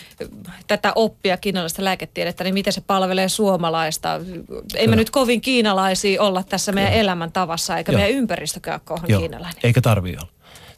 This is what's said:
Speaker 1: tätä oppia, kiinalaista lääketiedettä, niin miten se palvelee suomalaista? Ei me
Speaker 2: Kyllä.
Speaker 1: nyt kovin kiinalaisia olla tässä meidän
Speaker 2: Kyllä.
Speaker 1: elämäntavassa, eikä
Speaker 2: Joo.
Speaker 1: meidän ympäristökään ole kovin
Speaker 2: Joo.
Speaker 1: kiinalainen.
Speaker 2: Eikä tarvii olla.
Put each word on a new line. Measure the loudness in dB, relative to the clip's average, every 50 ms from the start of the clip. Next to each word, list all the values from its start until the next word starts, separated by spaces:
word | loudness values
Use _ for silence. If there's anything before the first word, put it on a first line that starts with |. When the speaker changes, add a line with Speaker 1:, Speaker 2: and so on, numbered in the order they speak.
| -20 -20 -16 -14 -14 -14 -14 -16 -16 -16 -18 -16 -4 -2
Speaker 1:
tätä | -2 0 0 0 2
oppia, | 2 2 2 0 _ -2 0 0 0
kiinalaista | -2 -2 -2 -2 -4 -4 -4 -2 -2
lääketiedettä, | -2 -2 -2 -4 -8 -6 -4 -4 -4 -4 -4 -4
niin | -2 -2
miten | 0 0 0 -2
se | -2
palvelee | -2 0 0 2 2 2 2 0 0 0
suomalaista? | 0 2 2 2 2 2 2 0 0 0 0 -2 -2 -4 -4 -4 -4
Ei | -4 -6
me | -10 -12 -14 -14 -14 -14 -14 -12 -8 -2 0 2
Speaker 2:
Kyllä. | 4 4
Speaker 1:
nyt | 4 2 2
kovin | 2 2 2 4 2 0
kiinalaisia | 0 2 2 2 2 4 2 2 2 2 2 2 2 0 2 2
olla | 2 2 2 0 -2
tässä | -2 -4 -2 -2 -2
meidän | 0 2 2 2
Speaker 2:
Kyllä. | 4 4
Speaker 1:
elämäntavassa, | 2 2 0 -2 -4 -4 -2 -2 -2 -2 -2 -4 -4 -2 -2 -2
eikä | 0 2
Speaker 2:
Joo. | 2 4
Speaker 1:
meidän | 4 4 2 2
ympäristökään | 0 0 -2 -4 -6 -8 -8 -8 -8 -8 -8
ole | -8 -8 -8 -8 -6
kovin | 0 2
Speaker 2:
Joo. | 2 2
Speaker 1:
kiinalainen. | 2 -2 -6 -8 -10 -10 -6 -2 0
Speaker 2:
Eikä | 2 4 4
tarvii | 4 4 2 2 2 -2 -6 -8
olla. | -10 -14 -16 _ _ -20 -20 -20 -20 -20 -20